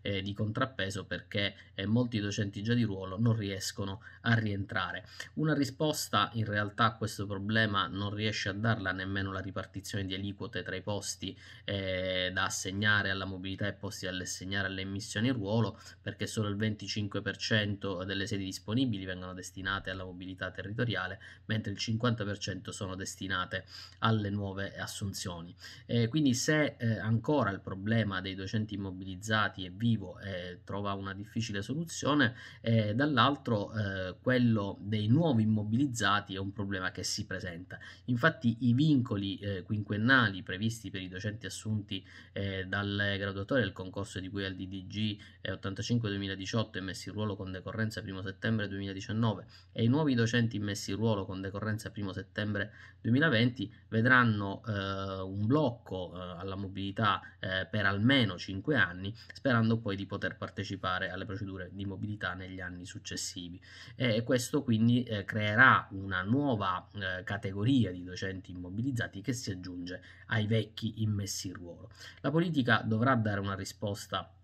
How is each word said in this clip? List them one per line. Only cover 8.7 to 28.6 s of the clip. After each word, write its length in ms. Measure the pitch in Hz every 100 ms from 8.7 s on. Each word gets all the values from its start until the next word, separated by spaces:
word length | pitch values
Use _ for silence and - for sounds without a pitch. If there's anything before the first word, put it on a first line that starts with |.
| 101 95
nemmeno 400 | 92 95 98 95
la 80 | 95
ripartizione 680 | 92 92 - 98 - 104
di 100 | 95
aliquote 480 | 95 101 98 95 90
tra 120 | 87
i 60 | 92
posti, 560 | 98 101 - - 95 - - -
eh, 680 | - 98 95 92 92 92 92
da 120 | 92
assegnare 680 | 95 - 95 95 107 104 98
alla 140 | 95
mobilità 420 | 95 95 95 95 104
e 60 |
posti 340 | - 95 - 92
da 100 | 92
assegnare 480 | 85 - 92 98
alle 160 | 95 95
immissioni 460 | 98 98 - 110 120
in 60 |
ruolo, 460 | 127 98 117 101 - - -
perché 240 | 104 -
solo 220 | 101 - 104
il 80 |
venticinque 680 | 101 110 107 98 107 104 101
per 160 | 98 95
cento 680 | - 110 104 98 98 90
delle 220 | 95 98
sedi 200 | 98 101
disponibili 600 | 95 92 - 113 131 98
vengono 300 | 95 90 92
destinate 560 | 92 90 98 95 98 95
alla 120 | 95
mobilità 460 | 92 90 92 92 92
territoriale, 720 | 92 95 113 120 92 92 95 - -
mentre 260 | - 107 104
il 60 | 98
cinquanta 460 | - 110 123 117
per 160 | 101 101
cento 320 | - 92 -
sono 240 | - 95
destinate 680 | 92 95 - 95 92 90 92 - - - -
alle 320 | 113 110 104
nuove 440 | 104 98 98 98
assunzioni. 800 | - 90 - 101 95 95 85 85 - - -
Eh, 220 | - 120 113
quindi 260 | 156 143
se, 440 | 117 - 156 143 -
eh, 180 | 117 104
ancora 540 | 104 113 113 147 107
il 80 | 95
problema 640 | - 95 101 113 104 92
dei 120 | 95
docenti 400 | 95 95 110